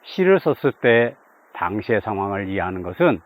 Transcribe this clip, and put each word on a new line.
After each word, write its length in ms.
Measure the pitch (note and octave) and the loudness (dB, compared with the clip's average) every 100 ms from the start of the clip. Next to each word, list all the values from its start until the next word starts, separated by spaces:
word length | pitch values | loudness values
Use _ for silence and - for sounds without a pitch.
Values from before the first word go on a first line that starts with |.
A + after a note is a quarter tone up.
시를 360 | - - F#3 F#3+ | -10 0 4 4
썼을 340 | - C3+ C#3+ - | 2 0 -2 0
때 340 | A#2+ A#2 A#2+ - _ _ _ | 4 4 2 -4 _ _ _
당시의 480 | - F2+ G#2 - G#2+ | -8 -6 -6 -2 -2
상황을 460 | A2 G2 G2 G2 G2 | -2 -6 -6 -6 -6
이해하는 320 | F#2+ F2+ F#2 | -6 -6 -8
것은 380 | F2+ F2+ E3+ G2+ | -10 0 0 0